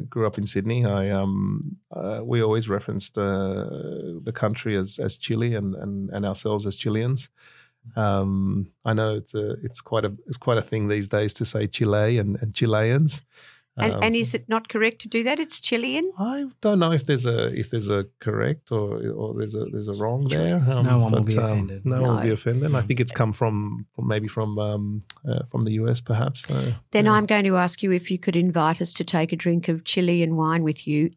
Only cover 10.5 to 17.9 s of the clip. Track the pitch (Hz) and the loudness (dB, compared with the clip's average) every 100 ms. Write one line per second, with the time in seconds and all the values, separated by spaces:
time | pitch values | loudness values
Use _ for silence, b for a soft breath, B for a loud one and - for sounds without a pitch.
10.5 | 113 - 110 104 104 98 104 107 - 113 | 0 0 -2 0 0 0 0 0 -2 -4
11.5 | 110 107 - 110 104 107 120 101 98 110 | -2 -4 0 2 4 4 2 0 -2 -4
12.5 | - 117 107 113 135 156 - - B B | 0 2 4 4 4 2 0 -8 B B
13.5 | B B - 220 - 220 233 226 226 - | B B -2 0 2 2 2 0 -2 -2
14.5 | 220 220 220 226 233 208 226 233 302 311 | -2 -2 0 0 -2 -4 -2 0 -2 -2
15.5 | - - 233 254 277 370 190 220 277 277 | -4 -2 -2 -2 -2 -4 -4 -4 -4 -6
16.5 | - 208 202 165 160 135 135 123 117 113 | -2 2 4 4 2 2 0 2 0 0
17.5 | - 104 117 101 | -2 -4 -4 0